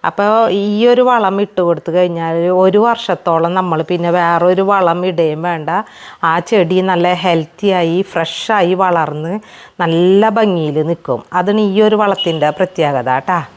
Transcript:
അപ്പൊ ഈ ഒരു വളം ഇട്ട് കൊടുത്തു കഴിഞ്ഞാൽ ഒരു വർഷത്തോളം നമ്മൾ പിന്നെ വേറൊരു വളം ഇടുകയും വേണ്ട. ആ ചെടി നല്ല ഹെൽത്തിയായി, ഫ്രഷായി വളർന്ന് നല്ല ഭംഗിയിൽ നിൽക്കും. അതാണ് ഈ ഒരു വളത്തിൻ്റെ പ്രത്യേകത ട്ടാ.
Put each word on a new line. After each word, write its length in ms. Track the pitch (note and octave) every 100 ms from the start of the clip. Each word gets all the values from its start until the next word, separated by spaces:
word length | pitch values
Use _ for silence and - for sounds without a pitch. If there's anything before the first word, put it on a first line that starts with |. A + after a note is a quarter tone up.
| E3
അപ്പൊ 180 | F#3 G#3 A3 A3+
ഈ 380 | G3+ G#3 G#3 A#3+
ഒരു 100 | B3 B3+
വളം 280 | A#3+ G3 G3
ഇട്ട് 160 | G3+ - F3
കൊടുത്തു 220 | D#3+ - E3+
കഴിഞ്ഞാൽ 400 | F3+ E3+ E3 E3+ F3 F#3
ഒരു 140 | F#3+ G3+ A#3
വർഷത്തോളം 640 | A3+ - F3 - E3 E3+ F#3
നമ്മൾ 200 | F#3 D#3 D#3
പിന്നെ 200 | F3 F3 F3
വേറൊരു 460 | E3+ E3+ F3 F#3 G3
വളം 280 | G3 F3 F3 F#3
ഇടുകയും 320 | E3+ D#3+ D3+ E3+
വേണ്ട. 220 | E3+ D3+ F3+ A3 - - - E3+
ആ 20 | E3 F3
ചെടി 300 | A3 E3 F#3 F#3+
നല്ല 220 | F3 F3 F3+
ഹെൽത്തിയായി, 760 | F3+ E3+ D#3 - G3+ F#3 E3+ F3 G3
ഫ്രഷായി 640 | F3 E3 - - G#3+ F3+ F#3
വളർന്ന് 500 | F#3 E3+ D3+ D3+ D#3+ G#3 - - - -
നല്ല 440 | E3+ E3 F3+ G3 A3
ഭംഗിയിൽ 500 | A3 G#3+ F3 D#3 D3 D#3
നിൽക്കും. 320 | E3 - A#2+ - F3+
അതാണ് 220 | F3+ G#3
ഈ 200 | G#3 F#3+ G#3+
ഒരു 100 | G#3+
വളത്തിൻ്റെ 480 | G3+ G3 F3+ D#3+ D3 D3
പ്രത്യേകത 600 | F#3 - D3+ C#3 A#2+ C3
ട്ടാ. 220 | E3 F3 C#3